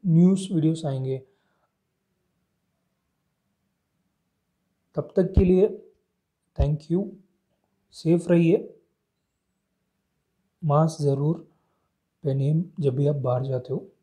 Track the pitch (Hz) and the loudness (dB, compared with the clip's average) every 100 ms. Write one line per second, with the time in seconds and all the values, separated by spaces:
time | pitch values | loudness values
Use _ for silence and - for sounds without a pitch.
0 | 196 165 180 190 - 175 160 160 151 135 | 4 4 6 2 -2 -2 0 -2 -6 -6
1 | 131 131 - _ _ _ _ _ _ _ | -6 -8 -10 _ _ _ _ _ _ _
2 | _ _ _ _ _ _ _ _ _ _ | _ _ _ _ _ _ _ _ _ _
3 | _ _ _ _ _ _ _ _ _ _ | _ _ _ _ _ _ _ _ _ _
4 | _ _ _ _ _ _ _ _ _ - | _ _ _ _ _ _ _ _ _ -10
5 | 147 - 190 190 185 185 196 - - _ | -4 -2 2 2 4 4 2 -2 -20 _
6 | _ _ _ _ _ - 143 147 - 170 | _ _ _ _ _ -4 -2 -2 -4 -6
7 | 202 - _ _ _ _ _ _ _ - | -6 -14 _ _ _ _ _ _ _ -8
8 | 160 170 165 170 165 196 - - _ _ | 0 0 2 2 4 2 -2 -18 _ _
9 | _ _ _ _ _ _ _ _ _ _ | _ _ _ _ _ _ _ _ _ _
10 | _ _ _ _ _ _ 160 147 165 160 | _ _ _ _ _ _ 0 2 2 0
11 | 143 135 147 175 - _ _ _ _ _ | -2 0 -2 -4 -8 _ _ _ _ _
12 | _ _ 143 135 135 156 180 - 143 127 | _ _ -6 -2 0 0 -2 -4 -4 0
13 | 143 143 127 127 135 127 - 143 - _ | -2 -2 -2 -4 -4 -6 -6 -10 -10 _